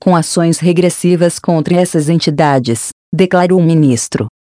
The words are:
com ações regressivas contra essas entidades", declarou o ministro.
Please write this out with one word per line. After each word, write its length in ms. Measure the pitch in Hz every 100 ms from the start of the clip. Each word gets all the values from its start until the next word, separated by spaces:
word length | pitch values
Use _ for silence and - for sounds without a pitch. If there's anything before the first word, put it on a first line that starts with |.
com 120 | 185 170
ações 420 | - 180 170 160
regressivas 800 | 175 175 175 - 175 170 175 -
contra 360 | - 165 151 180
essas 340 | 180 160 147
entidades", 800 | 165 170 151 147 135 123 113 - - -
declarou 460 | 160 185 180 180 185
o 40 |
ministro. 640 | 165 160 143 117 - - 107 _ _